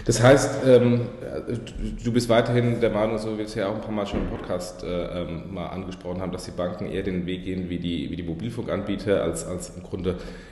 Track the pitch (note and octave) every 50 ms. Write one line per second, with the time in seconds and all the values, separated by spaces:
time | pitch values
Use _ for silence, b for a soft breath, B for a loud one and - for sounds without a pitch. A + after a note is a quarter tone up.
0 | B - A#2 A#2+ A#2+ B2 C#3 C#3 - - - - C3 C3 B2+ A#2+ A#2+ A#2+ A#2+ A#2+
1 | A#2 - - - - B1 - - - - A#2 A2+ A2+ - - - A2 A2 A2 -
2 | - A#2+ A#2 A#2+ A#2 - A2+ A2+ A#2+ A#2+ B2 B2 A#2+ A#2+ A#2 A2 A2+ A2 G2 G#2
3 | G#2+ A2+ A#2 G#2+ A2 A2+ A2 G#2+ G#2+ G#2 - A#2 G2 G2 G#2+ A2 G#2+ - G#2+ G#2+
4 | G2+ G2 - G2+ F#2+ F#2 A2+ - - - F#2+ F2+ F2+ - - - - - F2+ F2
5 | E2+ - - F2+ F2 D#2+ E2 D#2+ - F2 G2 F#2 E2+ - - F2+ F#2 F2+ F2+ -
6 | - F2+ F2+ F2+ F#2+ F2+ F2 F2+ - - F2 - F2 F2+ - - G#2 E2+ - F#2
7 | F#2 G2+ F#2 F2+ E2+ F2 F2+ F2+ - F#2+ F#2 F#2 F2+ F2 F2+ E2+ F2 F2 E2+ E2
8 | C#2 B1+ D#2+ E2+ F2 E2 E2 D#2+ G#2 A#2 A#2 A#2 G#2+ - D#2 G2 G2+ G#2 G2+ F#2+
9 | - G#2+ G2 F#2 - E2 E2 - - - F2+ F2 - - - F2+ F2+ - - F#2+
10 | F2+ F#2 F2+ B B B B B B B